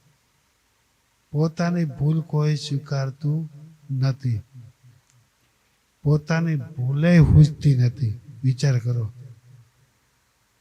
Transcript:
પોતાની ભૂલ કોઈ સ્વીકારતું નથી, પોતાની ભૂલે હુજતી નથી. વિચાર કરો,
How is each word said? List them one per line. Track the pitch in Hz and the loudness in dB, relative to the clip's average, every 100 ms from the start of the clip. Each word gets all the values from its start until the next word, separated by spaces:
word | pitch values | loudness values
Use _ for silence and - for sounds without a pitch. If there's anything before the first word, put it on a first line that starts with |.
| _ _ _ _ _ _ _ _ _ _ _ _ _ | _ _ _ _ _ _ _ _ _ _ _ _ _
પોતાની | 147 160 160 170 175 160 | -4 -2 -2 -2 -2 -4
ભૂલ | 127 143 160 | -2 -2 0
કોઈ | 156 151 151 147 | -2 -2 -2 -2
સ્વીકારતું | - 139 - 139 135 131 147 156 156 143 151 - - | -4 -8 -6 -6 -6 -6 -4 -4 -6 -14 -20 -20 -8
નથી, | 131 135 123 123 107 - 127 113 _ 123 _ _ 123 _ _ _ _ _ _ _ _ | -2 -2 -2 -4 -4 -8 -20 -20 _ _ _ _ _ _ _ _ _ _ _ _ _
પોતાની | 143 151 147 165 165 151 | -2 -2 0 -2 -2 -4
ભૂલે | 113 - 123 139 170 175 | -6 -6 -4 0 4 6
હુજતી | 151 151 151 - 147 123 | 8 8 6 4 0 2
નથી. | 123 - 110 101 - - | 2 0 -4 -6 -12 -4
વિચાર | 131 123 143 123 | -4 0 0 0
કરો, | 117 120 107 - - - _ - _ _ _ _ _ _ _ _ _ _ | -2 -4 -6 -10 -20 -20 _ -20 _ _ _ _ _ _ _ _ _ _